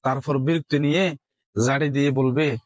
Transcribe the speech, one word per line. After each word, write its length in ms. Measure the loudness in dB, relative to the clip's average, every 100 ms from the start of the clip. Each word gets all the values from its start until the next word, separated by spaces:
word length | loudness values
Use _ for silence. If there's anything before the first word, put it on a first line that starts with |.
তারপর 340 | -2 -4 -2 -2
বিরক্তি 420 | 0 -2 0 0
নিয়ে 360 | 2 0 0 -4 _ _ _ -2 0
জারি 240 | 0 0
দিয়ে 220 | 0 0
বলবে 460 | 2 0 2 -2 -4